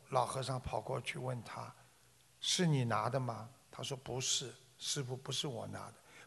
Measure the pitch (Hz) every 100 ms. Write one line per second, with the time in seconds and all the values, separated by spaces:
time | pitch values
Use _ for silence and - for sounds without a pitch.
0 | - 127 117 135 131 127 - 120 - 131
1 | - 143 127 123 - - 117 - - -
2 | - - - - - - 170 139 120 107
3 | 110 131 123 110 110 - - - 117 131
4 | - 123 127 - 123 - - - - 147
5 | 123 127 - 131 151 110 104 101 98 -
6 | - -